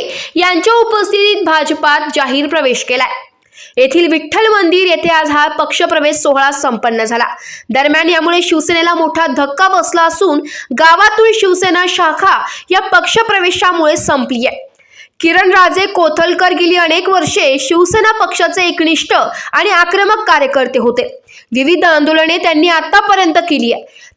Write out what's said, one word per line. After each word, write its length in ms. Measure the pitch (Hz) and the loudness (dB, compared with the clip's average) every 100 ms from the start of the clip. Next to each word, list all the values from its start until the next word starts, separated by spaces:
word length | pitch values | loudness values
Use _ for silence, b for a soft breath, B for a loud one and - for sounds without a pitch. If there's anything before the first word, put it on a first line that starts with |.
| - B B | -4 B B
यांच्या 400 | 320 359 359 359 | -2 0 2 2
उपस्थितीत 720 | 466 453 427 403 403 415 415 | 2 2 0 -2 0 0 0
भाजपात 560 | 330 320 302 302 302 294 302 | 0 0 0 -2 0 0 -2
जाहीर 320 | 294 269 269 285 | -4 -2 -2 -2
प्रवेश 380 | 330 269 240 | 0 0 -2
केलाय. 260 | - 247 254 - - _ B B B - | -4 -2 -2 -6 -14 _ B B B -2
येथील 300 | 262 262 349 | 0 2 2
विठ्ठल 340 | 311 302 370 440 | 0 -2 -2 0
मंदिर 400 | 427 349 359 381 | 2 2 2 0
येथे 220 | 320 339 | 0 0
आज 220 | 320 302 | 0 0
हा 160 | 294 302 | 0 0
पक्षप्रवेश 680 | 302 302 - 339 330 294 302 | -2 -4 -2 0 0 0 -2
सोहळा 340 | 302 277 277 | 0 2 0
संपन्न 520 | 277 285 226 240 226 | 0 -4 -2 -2 -2
झाला. 200 | 220 233 240 - B B B | -2 -2 -2 -6 B B B
दरम्यान, 380 | 233 294 311 330 | -2 0 0 2
यामुळे 340 | 339 320 349 | 0 0 0
शिवसेनेला 520 | 349 320 302 339 339 | 0 -2 0 0 0
मोठा 320 | 339 320 320 330 | 0 -2 -2 -2
धक्का 420 | 262 277 285 381 | -2 -4 0 0
बसला 340 | 370 320 349 | 0 0 0
असून 380 | 330 320 392 294 294 B B | 0 0 0 0 -4 B B
गावातून 580 | 247 320 339 415 427 440 | 0 4 4 4 4 2
शिवसेना 500 | 440 392 359 381 349 359 | 4 2 0 0 0 -2
शाखा 500 | 359 330 302 381 262 - B B | 0 -2 0 0 0 -2 B B
या 100 | 370 | -2
पक्षप्रवेशामुळे 1160 | - 698 679 453 453 403 359 359 370 339 302 320 | 2 0 2 0 0 0 0 0 -2 0 0 0
संपलीय. 540 | - 285 233 247 247 - - _ B B B _ | 0 -2 -2 -4 -4 -6 -16 _ B B B _
किरण 300 | 330 339 381 | 0 2 4
राजे 360 | 381 359 370 392 | 4 4 2 -2
कोथलकर 680 | 381 320 311 339 349 359 | 0 0 2 0 2 0
गेली 240 | 339 349 359 | 2 0 2
अनेक 320 | 339 330 370 | 2 0 0
वर्षे 480 | 381 302 403 311 269 | 0 0 0 0 0
शिवसेना 540 | - 339 359 440 427 440 | 0 0 2 2 0 0
पक्षाचे 420 | 381 381 339 349 359 | -2 -2 -2 0 -2
एकनिष्ठ 480 | 339 320 311 - 349 247 B B | -2 -2 -2 0 0 -2 B B
आणि 180 | - 370 | -2 0
आक्रमक 560 | 349 349 381 403 427 427 | 2 0 0 0 0 2
कार्यकर्ते 520 | 311 269 269 247 254 | 0 2 0 0 0
होते. 440 | 233 - - - B B B | 0 -2 -6 -10 B B B
विविध 300 | 233 269 339 | -2 0 2
आंदोलने 540 | 349 302 294 311 320 339 | 2 2 2 2 0 0
त्यांनी 300 | 349 311 349 | 0 2 2
आतापर्यंत 680 | 330 311 403 415 381 359 330 339 | 0 2 0 2 2 2 0 0
केली 240 | 285 233 | -2 -2
आहे. 100 | - - B B | -4 -6 B B